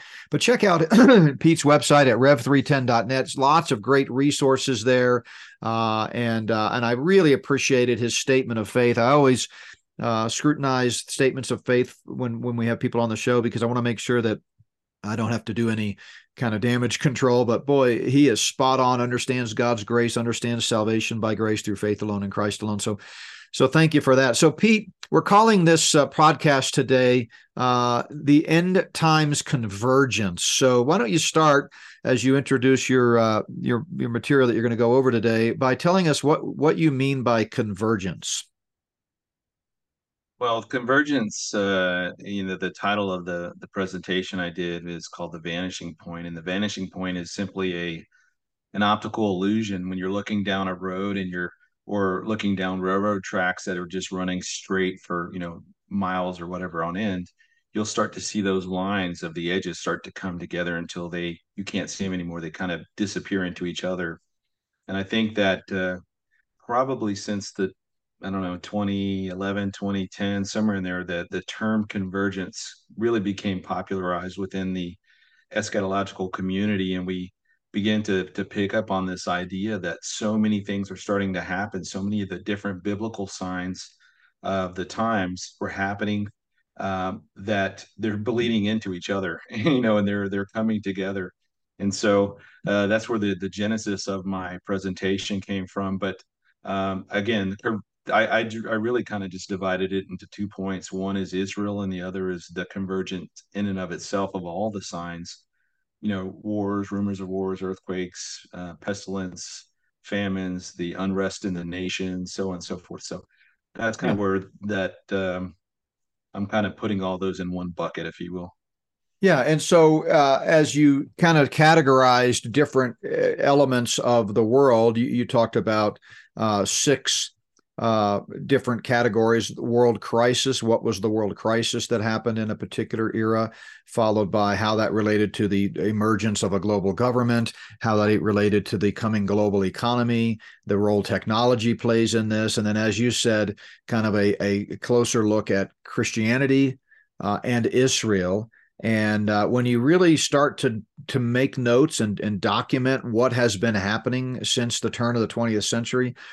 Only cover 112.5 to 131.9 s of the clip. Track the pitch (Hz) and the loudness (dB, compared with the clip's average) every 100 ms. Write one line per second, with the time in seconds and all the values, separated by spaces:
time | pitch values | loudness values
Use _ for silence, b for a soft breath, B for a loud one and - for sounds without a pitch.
112.5 | 90 85 90 - - - 90 - _ _ | -6 -10 -12 -12 -16 -12 -14 -14 _ _
113.5 | _ _ - 113 110 127 104 101 95 95 | _ _ -6 -6 -2 -2 0 0 -2 -4
114.5 | - 101 101 92 - _ 98 95 90 92 | -12 -6 -4 -4 -8 _ -4 -2 -4 -8
115.5 | - _ _ _ _ _ _ _ 98 101 | -12 _ _ _ _ _ _ _ -8 -4
116.5 | 110 98 - 107 101 95 92 95 87 90 | -2 -2 -4 -4 -2 -2 -2 -4 -4 -6
117.5 | 90 87 85 82 - 82 - 87 90 87 | -6 -8 -6 -8 -6 -10 -10 -10 -10 -12
118.5 | - _ _ _ _ _ _ 190 151 127 | -16 _ _ _ _ _ _ 4 4 4
119.5 | 156 - 175 160 156 - 165 139 135 - | 2 4 8 8 6 4 4 6 4 4
120.5 | 160 151 143 147 139 - - 175 160 135 | 4 4 6 6 6 0 2 4 6 4
121.5 | - 156 165 139 131 127 123 123 117 123 | 6 6 8 6 6 8 6 4 2 0
122.5 | 110 143 131 127 - - - - - 139 | 2 2 2 0 -4 -4 0 0 2 4
123.5 | 143 139 123 120 - - 120 104 107 110 | 6 6 2 0 0 2 2 2 2 4
124.5 | 131 139 117 117 113 120 120 117 127 113 | 6 6 6 6 4 0 -2 0 2 2
125.5 | 120 101 107 107 - B B B - 110 | 0 0 2 0 -2 B B B -4 0
126.5 | 104 98 - - 135 - - - - _ | 2 0 0 2 2 0 -2 -4 -10 _
127.5 | _ _ - 113 110 104 101 - 92 95 | _ _ -4 0 2 2 0 -4 -12 0
128.5 | 131 - 117 - 123 120 104 113 117 104 | 0 0 -4 0 2 2 2 4 2 0
129.5 | - 123 117 123 107 - 117 123 127 135 | -6 0 4 4 2 0 2 4 4 0
130.5 | 127 113 117 113 107 110 107 104 95 113 | 0 2 2 0 -2 -2 0 -2 -2 0
131.5 | 113 113 117 - | 0 0 -4 -2